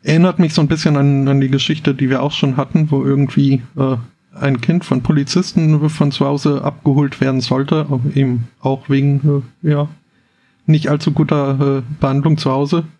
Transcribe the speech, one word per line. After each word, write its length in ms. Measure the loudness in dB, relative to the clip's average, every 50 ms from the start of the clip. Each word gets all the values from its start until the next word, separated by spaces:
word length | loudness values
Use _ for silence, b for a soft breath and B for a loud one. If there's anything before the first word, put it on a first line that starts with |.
Erinnert 360 | _ 2 4 4 4 4 4 2
mich 160 | 0 2 2
so 60 | 0
ein 80 | 2 2
bisschen 280 | 0 0 2 2 2
an, 320 | 4 2 2 2 2 2 2
an 120 | 2 2
die 80 | 2 2
Geschichte, 460 | 0 -2 0 -2 -4 -2 0 -2 0
die 160 | 0 0 -2
wir 120 | 0 -2
auch 100 | -2 -4
schon 240 | -2 -2 -2 -2 0
hatten, 340 | -2 -4 0 0 0 2 2
wo 140 | 0 0 0
irgendwie, 580 | 0 2 2 0 0 2 2 2 2 2 0 -2 -6 _
äh, 200 | -2 -2 -2 -2 -4 -6 -12 _ _ _ _ _
ein 260 | -4 -2 -2 -2 0
Kind 240 | 0 0 0 0 0
von 180 | -2 -4 -2
Polizisten 880 | 0 0 0 0 0 0 -2 -2 -2 0 0 2 2 4 2 2 2 0
von 220 | 0 0 0 0
zu 160 | 0 0 -2
Hause 380 | -2 -2 0 0 0 -2 0 -2
abgeholt 560 | -6 -6 -2 -2 0 2 2 0 -2 -2 -2
werden 200 | -2 -2 0 -2
sollte, 460 | -2 -2 -2 -2 0 0 0 -2 0 -2
aber 280 | -4 -2 -2 -2 0
eben 320 | 0 0 0 0 -2 -4 -8 _ _
auch 280 | -4 -4 -4 -4 -2 -2
wegen, 560 | 0 0 2 2 0 2 2 0 0 0 -4 -8 _ _
äh, 80 | -2 -2
ja, 180 | 0 0 -2 -6 -8 _ _ _ _ _ _ _ _ _ _ _ _ _ _
nicht 220 | 0 0 2 2 0
allzu 240 | -2 0 0 -2
guter, 680 | 0 0 0 0 0 0 0 0 0 0 0 0 0 -2
äh, 40 | -4 -8 -6 -4
Behandlung 360 | -2 0 0 0 2 0 0
zu 140 | 0 0 -2
Hause. 340 | 0 0 -2 0 -2 -2 -4 -6 -16